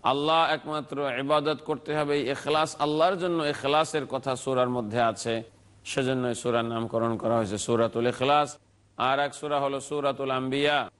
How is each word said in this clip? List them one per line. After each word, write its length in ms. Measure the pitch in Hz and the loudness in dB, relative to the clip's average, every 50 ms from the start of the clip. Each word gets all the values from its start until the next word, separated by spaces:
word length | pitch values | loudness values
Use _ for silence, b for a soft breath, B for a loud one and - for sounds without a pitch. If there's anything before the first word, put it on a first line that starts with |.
| - 120 | 2 2
আল্লাহ 280 | 131 143 143 156 160 160 165 143 156 | 0 2 2 2 4 4 4 4 2
একমাত্র 400 | 147 - 147 151 151 135 - 147 139 143 135 120 123 135 | -2 -2 -6 -6 -6 -6 -6 -4 -4 -2 -2 -2 -2 0
ইবাদত 340 | 139 151 151 143 151 156 131 - - | 2 2 2 4 2 -2 -2 -2 -4
করতে 220 | 151 147 - - 151 151 | -6 -4 -4 -4 -2 -2
হবে, 140 | 151 143 147 147 | 0 2 0 0
এই 60 | 131 123 139 | 0 -2 -4
ইখলাস, 360 | 131 - 143 151 151 160 156 - - 147 | -4 0 2 2 2 2 0 0 -2 -2
আল্লাহর 320 | 151 151 156 160 180 196 175 | 0 2 4 4 2 2 0
জন্য 160 | 175 180 170 165 151 147 143 | -2 0 0 0 0 -2 -2
ইখলাসের 500 | - - 139 147 156 160 151 - 151 131 107 | -2 0 2 2 2 2 2 -2 -4 -4 -4
কথা 200 | 127 131 - 139 127 123 | -6 -4 -2 -2 -4 -2
সূরার 280 | - 135 131 127 127 123 123 | -2 0 2 2 2 2 0
মধ্যে 240 | 123 113 104 104 120 117 113 | -4 -4 -2 0 2 2 2
আছে, 240 | - - - 117 113 113 110 - - _ _ - - - - - | 0 -2 -4 -2 -2 -4 -4 -10 -20 _ _ -20 -20 -18 -12 -6
সেজন্য 320 | - 139 131 127 131 127 123 123 | -2 -2 0 0 0 0 0 -2
এই 40 | 117 110 | -4 -2
সূরার 240 | - 123 117 117 117 117 | -2 0 0 0 0 0
নামকরণ 400 | 117 117 113 113 - 117 113 117 113 104 | -2 -4 -4 -2 -2 0 0 0 0 0
করা 140 | - 113 117 117 | 0 0 2 2
হয়েছে 200 | 110 95 104 101 - | 2 0 -4 -4 -2
সূরাতুল 400 | - 120 113 117 110 - 113 120 123 | 0 2 2 2 2 0 0 0 0
ইখলাস। 360 | 117 - 127 135 143 147 147 143 - - _ _ _ _ _ _ _ - | 0 0 2 4 4 4 2 0 -4 -18 _ _ _ _ _ _ _ -2
আর 180 | 113 131 135 139 143 | 0 0 2 0 0
এক 60 | 143 - - | -2 -4 -8
সূরা 180 | - 147 147 143 139 | -6 -2 -2 0 0
হলো 140 | 139 139 135 131 - | 0 -2 -4 -6 -6
সূরাতুল 440 | 147 147 139 139 131 123 139 131 131 131 | -6 -2 -2 -2 -2 -2 -4 -2 -2 -2
আম্বিয়া। 400 | 131 131 131 139 143 147 147 139 117 101 _ | -2 -2 0 2 2 2 2 0 -2 -4 _